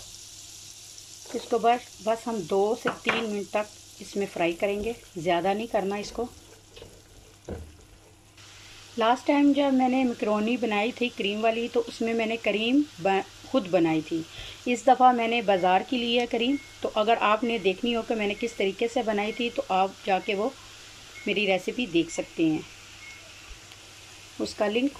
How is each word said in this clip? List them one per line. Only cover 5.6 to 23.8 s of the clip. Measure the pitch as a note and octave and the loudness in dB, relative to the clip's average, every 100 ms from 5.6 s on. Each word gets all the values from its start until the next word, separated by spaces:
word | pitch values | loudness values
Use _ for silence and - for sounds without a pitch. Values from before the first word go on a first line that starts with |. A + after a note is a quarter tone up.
| A#3 | 0
करना | A3 F#3+ G3+ | 0 0 -4
इसको। | G3+ - A#3+ - - - - - - - - - - - - - - - - - - - - - - - - - - - | -6 -6 -8 -8 -20 -20 -20 -20 -20 -20 -20 -20 -20 -20 -14 -12 -14 -18 -20 -20 -20 -20 -20 -20 -20 -20 -20 -20 -10 0
Last | A3 C4 - | 2 4 4
time | C#4+ C#4+ | 6 6
जब | C#4 C#4 | 6 4
मैंने | C4 B3+ B3+ | 4 4 2
macaroni | B3+ A#3 G#3+ G#3 G#3+ A#3+ | 0 0 0 0 0 0
बनाई | A3+ G#3 A3 - | 0 0 -2 -2
थी | A#3+ | -4
cream | - G3+ G#3 | -2 -4 0
वाली, | A3+ A3+ A#3 | 0 0 0
तो | A#3+ | -2
उसमें | A#3 - A3+ | -2 -2 -2
मैंने | A3+ A3 A3+ | 0 0 -2
क्रीम | A3+ G#3 A3+ C4+ D4 - | -2 0 2 2 2 0
ब-, | F3+ F#3+ - - - | 0 0 -2 -12 -2
खुद | C4 F#3 | -2 2
बनाई | F3 E3 D#3+ | 2 4 2
थी। | D3+ E3 D#3+ - - - - | 0 -6 -6 -12 -16 -8 -2
इस | A#3+ - | 2 6
दफ़ा | B3+ B3+ | 8 8
मैंने | B3 A3+ A#3 | 6 2 0
बाज़ार | G3+ G3 F3+ F#3 | 2 4 4 2
की | A3 B3+ | 2 -2
ली | A#3+ A#3+ | 0 0
है | A#3+ | 0
क्रीम। | A#3 A#3 C#4+ - - | 0 0 -2 -4 -8
तो | G#3+ - | -4 0
अगर | G#3+ A#3 | 2 4
आपने | G#3 G#3+ A#3+ A3+ | 4 2 2 0
देखनी | F#3 F#3 A#3+ | 0 0 0
हो | A#3 | -2
कि | A3+ | -2
मैंने | A#3 G3+ G3+ | -2 -2 -2
किस | A#3+ - | -4 -2
तरीके | G3 F#3+ A#3 | -2 0 -2
से | B3+ | -2
बनाई | A3 G#3 G#3 | 0 0 -2
थी, | G#3+ A#3+ | -2 -4
तो | - - | -4 -2
आप | F#3+ F#3+ F#3+ - | 0 0 -2 -2
जाके | F#3 F#3 | -2 0
वो | G3 A#3 - - - - - - - - | -2 -2 -4 -18 -20 -20 -20 -20 -10 -4
मेरी | F#3+ G#3 | 0 2
recipe | F#3 F#3 A3+ A#3+ | 0 0 -6 0
देख | E3 E3 | 0 0
सकते | - E3+ - | -4 -8 0
हैं। | D#3+ D#3 - - - - - - - - - - - - | 0 0 -4 -16 -20 -20 -18 -18 -20 -20 -18 -20 -20 -20